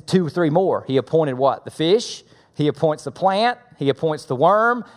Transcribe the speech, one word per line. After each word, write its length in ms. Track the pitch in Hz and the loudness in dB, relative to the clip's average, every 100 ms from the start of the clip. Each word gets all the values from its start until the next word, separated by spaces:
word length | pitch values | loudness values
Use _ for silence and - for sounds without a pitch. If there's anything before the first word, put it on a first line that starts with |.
two 220 | - 190 160 | -2 0 0
or 40 | |
three 200 | 175 160 | -2 0
more. 340 | 165 185 107 - | 2 0 -2 -2
He 120 | 135 | -2
appointed 400 | - 160 151 127 | 0 0 0 0
what? 260 | 135 110 | 0 -2
The 60 | - | -10
fish. 520 | - 160 220 - - - _ _ | -4 0 2 0 -12 -18 _ _
He 160 | - 147 | -2 -2
appoints 360 | - 160 151 | 0 -2 -2
the 80 | 139 | -8
plant. 460 | - 190 196 233 - _ - | -2 0 2 0 -2 _ -4
He 100 | 139 | -2
appoints 380 | - 160 151 - | 0 -2 -4 -6
the 100 | 127 | 0
worm. 480 | 160 214 233 240 - | 4 4 2 0 -6